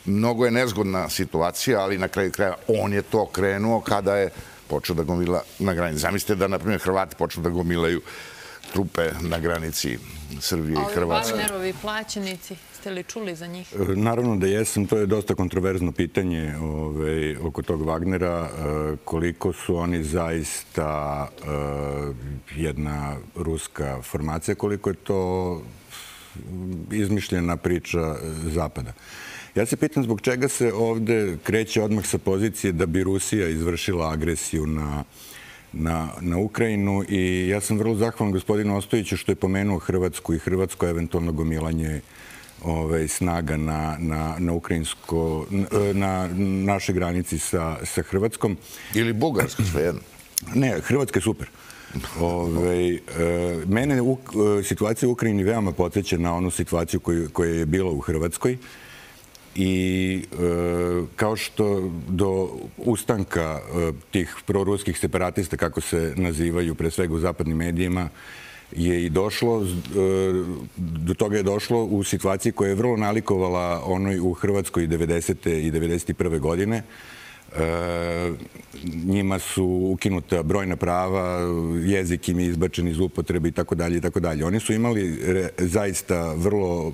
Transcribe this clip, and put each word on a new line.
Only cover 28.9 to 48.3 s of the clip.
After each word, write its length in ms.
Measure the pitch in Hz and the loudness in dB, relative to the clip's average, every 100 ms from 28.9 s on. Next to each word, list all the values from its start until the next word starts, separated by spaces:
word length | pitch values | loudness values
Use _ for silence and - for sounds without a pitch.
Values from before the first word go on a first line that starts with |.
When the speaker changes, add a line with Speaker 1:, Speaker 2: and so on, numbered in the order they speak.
| - - - - - - - | -12 -16 -16 -14 -14 -4 0
Speaker 3:
Ja 100 | 117 | 2
se 100 | - | 2
pitam 260 | 151 151 | 2 2
zbog 180 | 117 107 | 0 2
čega 260 | 131 127 135 | 2 2 0
se 260 | - 120 | 2 2
ovde 640 | 101 113 113 110 113 101 78 | 2 0 2 2 2 2 -2
kreće 380 | - 110 110 113 | 2 2 4 2
odmah 240 | 104 107 - | 4 2 2
sa 120 | 92 | 0
pozicije 540 | - 95 110 - 101 | 2 2 2 2 0
da 140 | 82 87 | 2 2
bi 180 | 87 | 2
Rusija 440 | 92 95 - 110 85 | 2 2 2 2 2
izvršila 640 | 80 82 85 - 87 80 | 2 0 0 0 0 0
agresiju 540 | 78 80 80 - 82 76 | 2 2 2 0 0 0
na, 360 | 78 76 73 69 - - - - - - | 0 0 -2 -6 -12 -20 -18 -18 -20 -12
na, 360 | 76 80 82 80 - | -2 0 0 -2 -4
na 160 | 87 87 | 0 2
Ukrajinu 680 | 107 - 113 104 101 98 95 | 0 2 2 2 2 2 2
i 380 | 98 92 92 92 | 2 2 2 2
ja 140 | 101 | 0
sam 160 | - 107 | 2 0
vrlo 180 | 110 107 | 2 2
zahvalan 360 | 113 - 107 | 0 2 0
gospodinu 460 | 92 - 107 104 101 | 0 2 2 4 0
Ostojiću 400 | - 117 92 - | 2 0 0 -2
što 140 | - | 0
je 40 | 92 | 2
pomenuo 440 | 92 95 104 87 | 2 2 2 0
Hrvatsku 540 | - 92 90 - - | 0 2 0 -2 -2
i 60 | 82 | 0
hrvatsko 480 | - 92 95 - 87 | 0 0 0 0 0
eventualno 440 | 85 85 87 85 | 0 0 0 0
gomilanje, 720 | 78 80 80 80 80 78 76 - - - - - - | 0 0 0 0 0 -2 -4 -8 -20 -20 -20 -20 -8
ovaj, 440 | 82 80 80 82 78 | -2 0 0 0 0
snaga 500 | - 90 85 78 78 | 0 0 0 0 -2
na, 380 | 78 78 78 78 | 0 -2 -2 -2
na, 360 | 82 78 78 80 | -2 -2 -2 -2
na 140 | 85 | 0
ukrajinsko, 920 | 85 - 85 76 - - 82 82 78 - | 0 -2 -2 -2 -8 -2 0 0 -2 -2
n-, 140 | 98 98 107 101 | -2 0 2 2
e, 40 | |
na 360 | 98 98 92 90 90 98 95 98 | 2 0 0 -2 0 0 2 2
našoj 300 | 98 - 90 | 0 0 0
granici 440 | 87 87 90 80 | 0 0 -2 -4
sa, 380 | - 90 80 78 | -2 -2 -2 -4
sa 180 | - - | -4 -4
Hrvatskom. 560 | 85 95 110 | 0 0 0